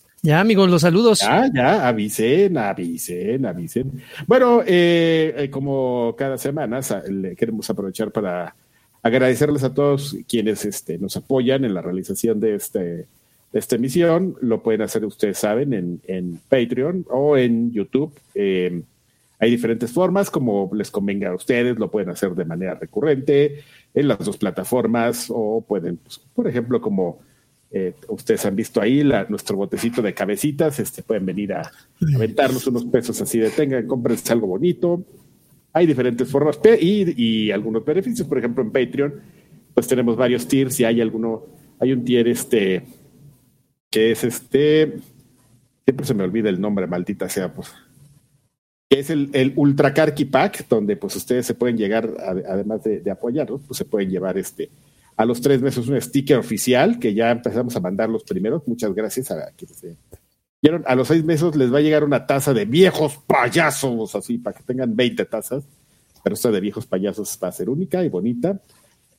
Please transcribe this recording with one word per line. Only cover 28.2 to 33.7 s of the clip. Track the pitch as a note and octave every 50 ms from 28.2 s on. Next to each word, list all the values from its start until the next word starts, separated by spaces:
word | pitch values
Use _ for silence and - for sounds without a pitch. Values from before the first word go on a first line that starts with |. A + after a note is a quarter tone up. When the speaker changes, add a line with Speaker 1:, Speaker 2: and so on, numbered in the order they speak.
| - - A2+ G2 -
Speaker 2:
han | G#2 F#2+
visto | G2+ G#2+ - - A2+
ahí, | G2+ A2 C3 C#3+ D3
la, | C#3 B2+ G2+ G2
nuestro | - G#2 F#2+ - - G#2
botecito | F#2+ G2+ F#2 - G2 - A#2 A#2+ -
de | A2+ G2 F2+
cabecitas, | - G2+ F#2 G#2 G2 - D3+ C#3+ C#3+ E3+ D#3 C#3+ -
este, | G#2 - - - -
pueden | - A#2 G2+ F#2+
venir | F#2+ F2+ G2 G#2 G2
a, | F#2 E2
a | E2 - - - _ _ _ - F3 D#3 C#3+
aventarnos | B2+ A2 G#2+ - - C#3 C3 B2+ B2+ -
unos | C3+ B2 A#2+ A#2+
pesos | - - B2 A#2 - G#2 -
así | G#2 - - A#2
de, | A2+ G#2+
"Tengan, | - - D3+ C#3